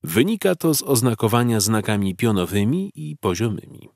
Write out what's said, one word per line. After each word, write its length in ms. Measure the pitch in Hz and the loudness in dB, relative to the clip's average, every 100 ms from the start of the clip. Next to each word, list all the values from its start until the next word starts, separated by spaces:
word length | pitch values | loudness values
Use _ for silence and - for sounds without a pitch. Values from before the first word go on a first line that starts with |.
Wynika 520 | 143 180 180 220 196 | 0 2 2 2 0
to 200 | 180 165 | 2 0
z 80 | 143 | 0
oznakowania 760 | - 127 127 113 110 120 120 110 | 0 0 2 0 2 2 2 0
znakami 540 | 101 110 101 104 98 | 0 0 0 -2 -2
pionowymi 760 | 90 117 101 87 101 101 170 196 | 0 0 0 0 0 0 -2 -4
i 220 | - 76 - | -10 -12 -4
poziomymi. 680 | 101 87 113 101 - - - | -4 -2 -4 -4 -12 -20 -20